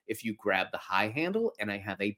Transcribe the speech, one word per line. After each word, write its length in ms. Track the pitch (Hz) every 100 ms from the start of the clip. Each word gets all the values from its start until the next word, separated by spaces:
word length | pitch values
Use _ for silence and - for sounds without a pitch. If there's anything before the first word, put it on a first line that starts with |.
| -
if 180 | 110 113
you 80 |
grab 340 | 107 104 95 92
the 40 | -
high 280 | - 95 107
handle, 460 | 131 170 214 226 -
and 100 | 107
I 60 | 101
have 240 | 101 92
a 160 | 101